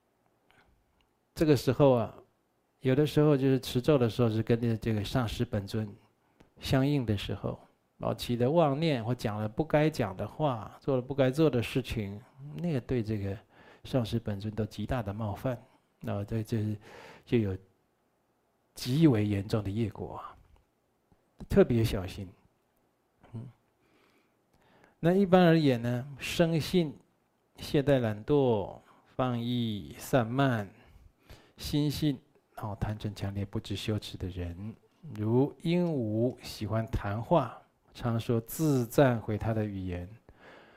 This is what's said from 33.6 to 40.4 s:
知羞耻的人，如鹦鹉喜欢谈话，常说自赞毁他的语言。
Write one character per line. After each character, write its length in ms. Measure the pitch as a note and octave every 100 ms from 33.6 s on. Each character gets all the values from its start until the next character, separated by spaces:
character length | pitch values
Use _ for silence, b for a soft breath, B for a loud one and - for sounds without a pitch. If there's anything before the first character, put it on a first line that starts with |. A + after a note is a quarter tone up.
知 160 | - G2
羞 220 | - G#2+
耻 180 | - -
的 100 | F#2
人， 460 | F2+ E2+ E2+ G#2 - _ _ D#3
如 400 | G#2+ G#2+ A#2+ C#3 -
鹦 240 | E3 F3 F3
鹉 480 | D3 A2 A2 B2 -
喜 240 | - - G2+
欢 180 | A2 A2+
谈 340 | - G2+ G#2
话， 340 | A#2 E3+ B2 - _ _ _
常 260 | - A#2+ A2+
说 220 | A2 A#2
自 460 | - - D#3+ C3+ A2+
赞 340 | - C#3 A#2
毁 180 | - G#2+
他 160 | A2+
的 100 | A2
语 140 | G#2+ G2
言。 300 | F#2 F2+ F2+ A2 - b